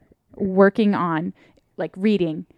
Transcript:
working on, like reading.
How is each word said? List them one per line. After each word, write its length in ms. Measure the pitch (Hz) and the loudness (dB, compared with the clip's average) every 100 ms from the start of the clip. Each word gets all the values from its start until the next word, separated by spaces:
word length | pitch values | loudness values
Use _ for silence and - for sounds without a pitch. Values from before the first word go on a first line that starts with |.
| _ _ _ - | _ _ _ -8
working 580 | 190 185 196 202 208 | -2 4 4 4 0
on, 400 | 185 175 156 180 - _ _ _ - | 0 -2 -4 -6 -12 _ _ _ -10
like 160 | 165 185 | -10 -4
reading. 500 | 208 202 170 160 180 | 0 0 0 -4 -12